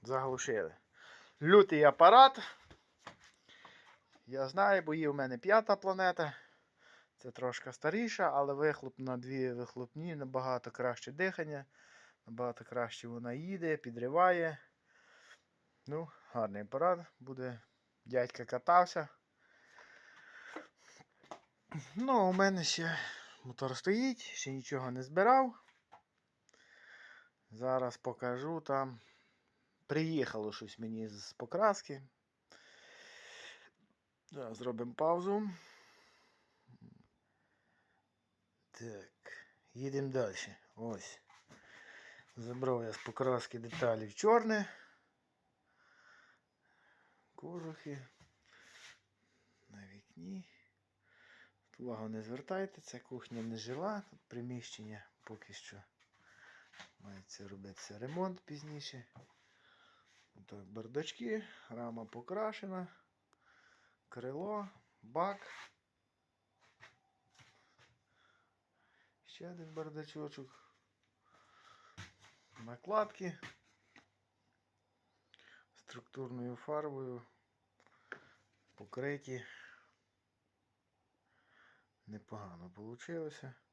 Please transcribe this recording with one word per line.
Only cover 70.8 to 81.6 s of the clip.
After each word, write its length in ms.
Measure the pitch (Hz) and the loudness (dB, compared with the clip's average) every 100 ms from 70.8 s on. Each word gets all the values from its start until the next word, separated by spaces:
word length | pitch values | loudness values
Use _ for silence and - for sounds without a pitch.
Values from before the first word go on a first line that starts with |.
| _ _ _ _ _ _ _ - - - - - 90 _ - _ _ - | _ _ _ _ _ _ _ -20 -20 -20 -20 -18 -18 _ -20 _ _ -18
Накладки 800 | 113 123 - 214 208 - 185 143 - - _ _ _ - _ _ _ _ _ _ _ _ _ _ _ _ _ - - - _ | -16 -14 -2 0 0 -4 -10 -8 -16 -20 _ _ _ -20 _ _ _ _ _ _ _ _ _ _ _ _ _ -20 -20 -20 _
структурною 800 | - - 123 - 135 131 123 123 120 | -20 -20 -20 -16 -12 -10 -6 -8 -8
фарбою 640 | - 151 151 135 131 123 117 _ _ _ _ _ _ _ _ - - _ _ _ _ | -4 -4 -4 -8 -8 -10 -14 _ _ _ _ _ _ _ _ -18 -18 _ _ _ _
покриті. 720 | - 101 - 139 143 139 127 - - - - _ _ _ _ _ _ _ _ _ _ _ _ _ _ _ _ _ _ | -20 -12 -6 -4 -6 -8 -12 -12 -20 -20 -20 _ _ _ _ _ _ _ _ _ _ _ _ _ _ _ _ _ _